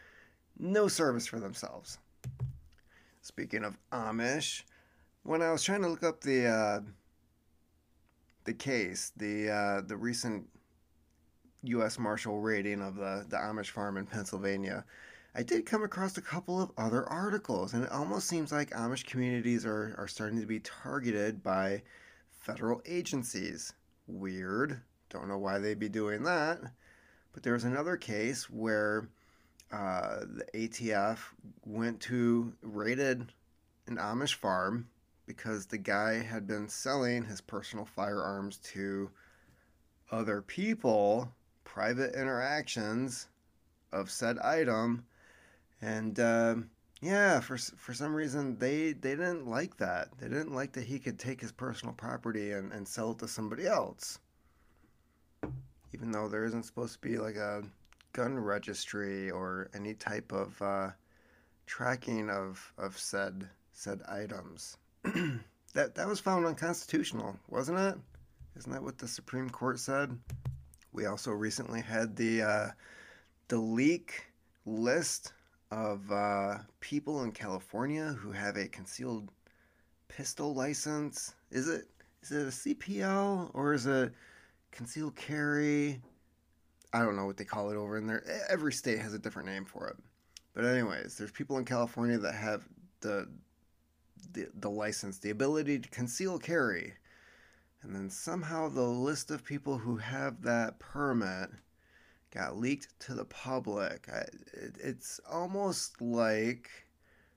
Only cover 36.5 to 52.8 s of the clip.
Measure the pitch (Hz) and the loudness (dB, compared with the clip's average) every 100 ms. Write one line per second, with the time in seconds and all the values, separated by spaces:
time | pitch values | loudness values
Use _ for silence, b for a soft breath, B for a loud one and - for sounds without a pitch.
36.5 | 107 104 - 131 139 123 120 110 98 - | -4 -4 -4 0 2 2 2 -2 -8 -8
37.5 | 101 - 110 104 - 101 101 87 98 101 | -8 -6 -8 -8 -2 0 0 0 -2 -4
38.5 | - - 95 98 98 98 - b b b | -8 -12 -6 -2 -2 -4 -8 b b b
39.5 | b b b _ _ - 113 107 101 - | b b b _ _ -6 -2 0 0 -2
40.5 | - 214 220 123 104 101 113 123 - _ | -2 0 4 6 8 8 6 2 -8 _
41.5 | _ - 101 107 123 135 135 135 123 131 | _ -10 0 2 2 2 0 0 0 2
42.5 | 151 - 120 107 113 131 - - _ _ | 0 -2 -2 0 0 0 -4 -10 _ _
43.5 | _ _ _ - 95 95 - 117 120 120 | _ _ _ -6 -4 -4 -2 0 2 2
44.5 | 127 123 110 117 120 - b b b b | 4 4 4 4 0 -4 b b b b
45.5 | b b - 110 110 110 104 117 117 117 | b b -8 -4 -2 0 4 6 8 6
46.5 | 117 113 _ _ - 160 202 202 143 127 | 4 -2 _ _ -6 2 6 8 6 4
47.5 | 123 - - - 120 147 151 147 143 135 | -4 -6 -10 -10 -4 -2 0 0 0 0
48.5 | 110 127 151 160 143 135 143 180 175 123 | 2 2 2 2 0 0 0 0 -2 0
49.5 | 120 180 - 92 90 - 127 117 135 156 | 0 0 0 0 0 -2 -6 -4 -2 -2
50.5 | 131 139 135 117 135 123 101 127 127 117 | -2 -4 -4 -4 -4 -4 -4 -4 -6 -8
51.5 | - 127 117 120 120 117 120 117 107 104 | -6 -6 -4 -8 -6 -6 -4 -2 -2 -2
52.5 | 101 98 104 | -2 -4 -8